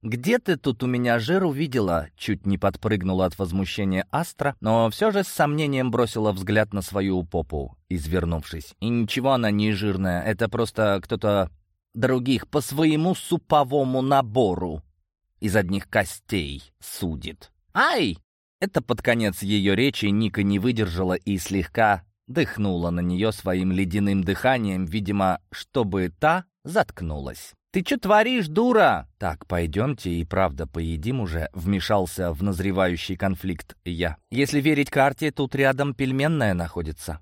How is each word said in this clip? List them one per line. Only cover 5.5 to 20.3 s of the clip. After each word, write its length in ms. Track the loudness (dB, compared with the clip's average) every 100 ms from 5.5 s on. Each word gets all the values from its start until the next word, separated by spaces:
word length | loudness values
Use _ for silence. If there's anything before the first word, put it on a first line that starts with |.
| 2 0 0 0
бросила 420 | 0 0 2 0
взгляд 400 | 0 0 2 2
на 80 | -2
свою 420 | -4 -2 0 0
попу, 540 | 0 -4 -4 -6 -8 -12 _
извернувшись. 840 | -6 -2 0 0 -2 -4 -12 -14 -8
"И 80 | -2
ничего 440 | 0 0 0 2
она 180 | 2 2
не 220 | 2 2
жирная, 500 | 2 0 0 0 0
это 260 | -2 -2 -2
просто 520 | 0 -2 0 2 0
кто-то 480 | -2 -2 2 2 0 -6 _ _ _
других 540 | -2 0 2 2 0 0
по 140 | -4
своему 520 | -4 0 2 2 0
суповому 840 | -2 -2 -4 _ 2 2 0 0 0
набору 840 | 2 2 2 2 2 2 -4 -8 -12 _ _ _ _ _
из 160 | 0
одних 340 | 2 2 -2 0
костей 760 | 0 0 -4 _ -4 -4 -8 -14 _
судит". 720 | -16 -6 -6 -4 -8 -14 -20 _ _
"Ай!" 440 | 0 2 2 0 -2 _ _ _ _
Это 240 | -2 -2
под 200 | -2 -2
конец 400 | 0 2 0 -2
ее 320 | 0 2 2
речи 320 | 2 0 0 0
Ника 360 | 2 0